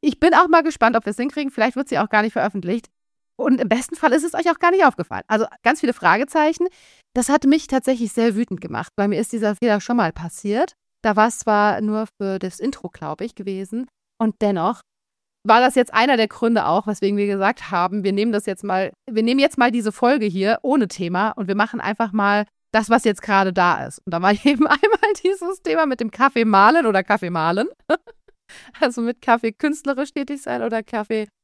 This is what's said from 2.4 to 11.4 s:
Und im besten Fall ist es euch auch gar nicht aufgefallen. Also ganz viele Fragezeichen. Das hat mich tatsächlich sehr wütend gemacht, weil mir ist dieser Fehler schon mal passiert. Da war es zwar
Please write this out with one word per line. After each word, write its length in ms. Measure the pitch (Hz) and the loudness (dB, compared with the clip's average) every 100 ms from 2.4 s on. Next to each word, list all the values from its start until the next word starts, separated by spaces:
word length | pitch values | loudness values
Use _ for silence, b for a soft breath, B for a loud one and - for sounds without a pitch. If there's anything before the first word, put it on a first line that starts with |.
| 208 196 175 226 - _ _ _ _ _ | -4 -4 -6 -6 -8 _ _ _ _ _
Und 240 | 254 247 | 0 0
im 80 | 226 | 2
besten 280 | 233 - 330 | -2 -2 -2
Fall 160 | 311 | 2
ist 100 | 302 | 2
es 100 | 320 | 0
euch 160 | - 339 | -2 -2
auch 80 | 330 | 2
gar 120 | 349 | 2
nicht 140 | 370 | 4
aufgefallen. 400 | 311 - 170 95 - | 4 2 -8 -10 -4
Also 180 | 214 220 - | -2 -2 -2
ganz 180 | - 269 | 0 0
viele 120 | - | -2
Fragezeichen. 760 | - 175 190 269 330 302 330 359 b b b _ | 0 2 2 2 2 0 0 -4 b b b _
Das 140 | - 247 | -4 0
hat 160 | 285 269 | 2 4
mich 200 | 302 - | 2 0
tatsächlich 460 | 262 - 254 226 | -4 -2 -2 -2
sehr 220 | - 233 202 | 0 0 0
wütend 240 | 240 180 | -4 -8
gemacht, 320 | 165 110 151 - | -10 -10 -10 -4
weil 120 | 202 | -2
mir 100 | 180 | -2
ist 120 | 226 | -4
dieser 240 | 233 208 208 | -2 -4 -2
Fehler 240 | 240 208 | 0 0
schon 160 | - 240 | 0 0
mal 160 | 175 | 0
passiert. 640 | - 165 - 202 214 339 _ _ _ | -4 -12 -10 -6 -2 -4 _ _ _
Da 140 | 226 208 | -2 2
war 120 | 220 | 2
es 100 | |
zwar 420 | - | 0